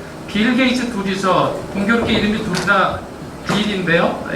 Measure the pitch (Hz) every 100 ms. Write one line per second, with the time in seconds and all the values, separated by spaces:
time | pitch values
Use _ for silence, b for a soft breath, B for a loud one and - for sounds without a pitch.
0 | B B - 202 240 233 254 247 233 196
1 | 190 185 196 170 - - - 196 196 233
2 | 233 208 208 214 - 175 - 202 185 -
3 | - - - - - 190 214 190 170 170
4 | 208 - -